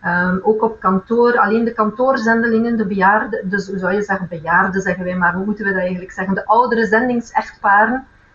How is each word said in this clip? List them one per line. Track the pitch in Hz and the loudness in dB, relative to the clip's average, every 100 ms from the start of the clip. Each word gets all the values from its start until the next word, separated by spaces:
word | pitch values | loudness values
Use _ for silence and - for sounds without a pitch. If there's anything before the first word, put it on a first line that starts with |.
Ehm, | 180 175 180 185 | -4 -2 0 0
ook | 208 220 | 2 2
op | 220 220 | 0 0
kantoor, | - 190 - 233 240 240 | 0 0 0 2 2 2
alleen | 196 220 | 2 2
de | 226 | 0
kantoorzendelingen, | 226 214 208 254 254 226 226 233 220 233 226 | 0 -2 0 0 2 2 2 2 2 0 0
de | 196 | -2
bejaarden, | 196 185 214 - 214 190 | 2 2 2 0 -6 -4
dus | 196 190 | -4 -4
hoe | 196 | -4
zou | 180 | -2
je | 208 | -2
zeggen, | 208 190 180 | -2 -4 -6
bejaarden | 165 160 175 196 190 | -8 0 0 2 -2
zeggen | 196 180 | -2 -4
wij, | 180 180 | -4 0
maar | 175 | 0
hoe | 180 | 0
moeten | 202 208 | -4 -4
we | 196 | -2
dat | 185 | -2
eigenlijk | 180 180 185 | -2 -4 -8
zeggen? | - 196 | -8 -4
De | 190 - | -4 2
oudere | 220 247 226 214 | 2 4 2 2
zendingsechtparen, | 220 247 240 - - - - 208 202 220 254 - _ _ | 2 2 -2 -2 -6 -6 -4 2 4 4 0 -6 _ _